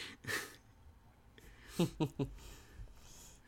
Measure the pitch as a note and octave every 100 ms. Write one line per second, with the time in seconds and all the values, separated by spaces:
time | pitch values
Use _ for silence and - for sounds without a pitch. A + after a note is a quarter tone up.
0 | - - - - - - - - - -
1 | - - - - - - - - E3+ -
2 | D3+ - C#3 - - - - - - -
3 | - - - -